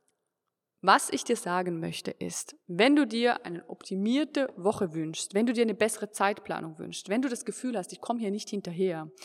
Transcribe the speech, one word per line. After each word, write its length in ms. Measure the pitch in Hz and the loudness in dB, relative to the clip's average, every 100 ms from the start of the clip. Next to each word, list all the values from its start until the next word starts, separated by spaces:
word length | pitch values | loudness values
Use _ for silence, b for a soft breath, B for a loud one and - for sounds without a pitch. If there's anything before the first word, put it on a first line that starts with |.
| _ _ _ _ _ _ _ _ 185 | _ _ _ _ _ _ _ _ 6
Was 240 | 233 - | 6 4
ich 140 | - | -2
dir 140 | - 226 | 0 -2
sagen 420 | 175 180 180 165 | 0 -2 0 -2
möchte 320 | 170 165 - | -4 -6 -6
ist, 460 | - 175 - - - - | -6 -6 -6 -10 -14 -4
wenn 300 | 175 247 294 | 4 6 6
du 100 | 247 | 4
dir 380 | 226 240 - - | 2 2 2 -4
eine 180 | 175 - | -8 -10
optimierte 840 | - - 190 208 269 302 285 262 196 | -14 -6 -2 2 2 2 0 -2 0
Woche 360 | 180 214 185 | 0 2 0
wünschst, 400 | 160 160 160 - | -2 -4 -6 -2
wenn 120 | 202 233 | 2 2
du 80 | |
dir 80 | 240 | 4
eine 140 | 220 202 | 2 2
bessere 360 | 220 - - | 0 0 -6
Zeitplanung 680 | - 202 214 - 165 160 160 | 0 0 0 -6 -6 -8 -12
wünschst, 300 | 165 170 185 | -12 -10 -2
wenn 140 | 220 | 0
du 80 | 269 | 0
das 160 | 240 - | -4 -6
Gefühl 320 | - 254 220 | -6 -4 -6
hast, 160 | 180 | -6
ich 80 | - | -8
komme 180 | - 240 | -4 -2
hier 120 | 208 | -2
nicht 180 | 208 - | -4 -4
hinterher, 600 | 202 180 170 190 160 156 - | -6 -4 0 0 0 -8 -14